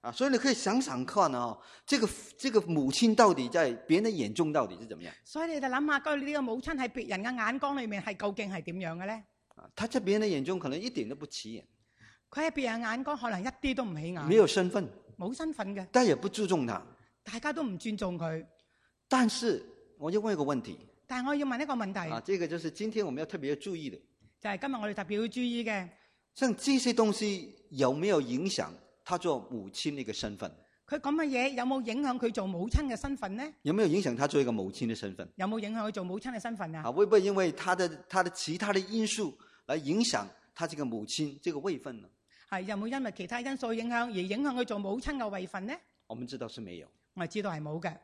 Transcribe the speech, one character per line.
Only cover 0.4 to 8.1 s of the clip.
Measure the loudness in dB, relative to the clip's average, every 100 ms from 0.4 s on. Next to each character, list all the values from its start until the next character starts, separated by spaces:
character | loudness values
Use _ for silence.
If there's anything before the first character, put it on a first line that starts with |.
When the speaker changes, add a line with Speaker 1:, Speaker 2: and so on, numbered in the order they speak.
| 4
Speaker 1:
以 |
想 | 2 2 2
想 | 0 -2
看 | 0 4 4
啊， | 4 -4 -6 -14 -20
這 | 0 2
個， | 2 -2 -16 -6
這 | 4
個 | 4
母 | 4 2 4
親 | 6 6
到 | 10 8
底 | 8 2
在 | 4 2 0 4
別 | 4
人 |
的 | 4
眼 | 0 -2
中 | 2 2
到 | 2 0
底 | -4
是 | -12
怎 | -12
麼 |
樣？ | -12 -16
Speaker 2:
所 | -12 -6 -4
以 |
你 | -2
就 | -2
諗 | 0 2
吓， | 2
究 | 2 -2
竟 | 0
呢 |
個 | -2
母 | 0 -2
親 | -2 -2
喺 | -2
別 | -4 -4
人 | -4
嘅 | -4 -2
眼 | -2 0
光 | 0 -2
裏 | -2
面 | -4
係 | -4